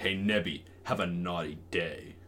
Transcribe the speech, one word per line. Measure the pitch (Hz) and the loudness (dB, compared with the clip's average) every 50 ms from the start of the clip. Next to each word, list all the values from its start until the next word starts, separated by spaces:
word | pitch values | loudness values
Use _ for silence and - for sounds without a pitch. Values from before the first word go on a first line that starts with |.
Hey, | - 95 98 | 2 2 2
Nebby, | 95 98 104 107 104 85 90 78 69 - - - - - | 4 4 6 6 4 4 2 -2 -4 -8 -12 -18 -14 -2
have | - 127 - | -2 0 2
a | 98 | 2
naughty | 87 87 87 87 90 90 87 82 76 76 78 - - | 0 2 0 0 0 0 0 -2 -2 -4 -8 -10 -2
day. | - 90 85 82 71 - - - - - - | 0 0 0 0 -4 -6 -10 -14 -16 -16 -18